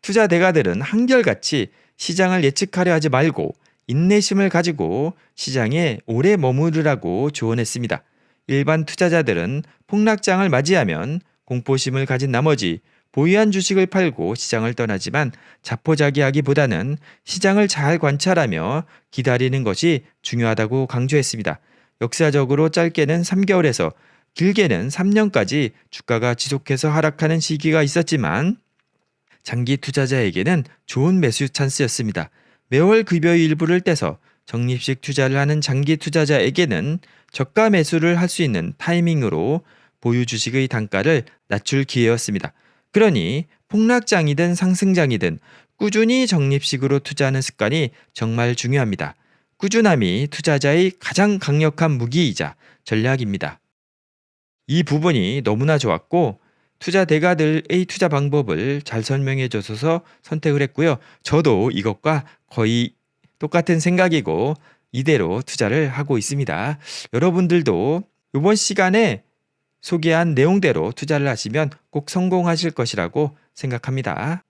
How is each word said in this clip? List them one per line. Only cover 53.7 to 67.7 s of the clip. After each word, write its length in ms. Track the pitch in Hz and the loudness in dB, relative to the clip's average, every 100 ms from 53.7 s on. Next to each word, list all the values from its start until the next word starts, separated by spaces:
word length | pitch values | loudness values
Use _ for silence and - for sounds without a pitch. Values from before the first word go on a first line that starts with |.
| _ _ _ _ _ _ _ _ _ - | _ _ _ _ _ _ _ _ _ -4
이 140 | 151 | -2
부분이 600 | 156 147 170 139 92 135 | 0 0 2 0 0 -2
너무나 340 | 107 107 139 151 | -2 0 2 2
좋았고 640 | 123 82 _ 170 147 92 _ _ _ _ | 0 -2 _ 0 0 -4 _ _ _ _
투자 260 | - 190 | -2 0
대가들의 800 | 180 156 175 170 156 156 - 180 185 | 2 2 2 2 2 0 0 -2 -2
투자 220 | - 180 | -2 0
방법을 760 | 147 143 147 120 80 120 143 | 0 0 0 0 -2 -2 -4
잘 200 | 147 117 | -6 -6
설명해 460 | 110 135 135 135 127 | -4 -2 -2 -2 -4
줘서 540 | 113 98 107 147 170 - _ | -4 -6 -4 -2 -2 -4 _
선택을 380 | - 156 156 143 | -10 -4 0 0
했고요. 360 | 139 - 160 135 - _ | 0 0 0 0 -6 _
저도 480 | - 147 156 101 117 | 0 2 4 2 2
이것과 540 | 98 104 98 151 156 139 _ _ | 0 -4 -2 -2 -2 -4 _ _
거의 440 | - 110 117 120 _ _ _ _ _ | -2 0 0 -2 _ _ _ _ _
똑같은 420 | 151 175 170 165 | -2 -2 2 0
생각이고 760 | 175 180 185 160 101 80 123 156 _ _ _ | 2 2 2 2 0 -2 -2 -4 _ _ _
이대로 480 | 123 127 143 82 98 | -6 0 0 0 -4
투자를 460 | 131 - 107 135 147 | -6 -4 -2 0 -2
하고 300 | 127 143 127 | -4 -2 -2
있습니다. 600 | 101 143 135 80 120 147 - - - | -2 -4 -4 -4 -4 -8 -12 -16 -6
여러분들도 920 | 117 175 175 180 175 143 | 0 2 2 2 2 2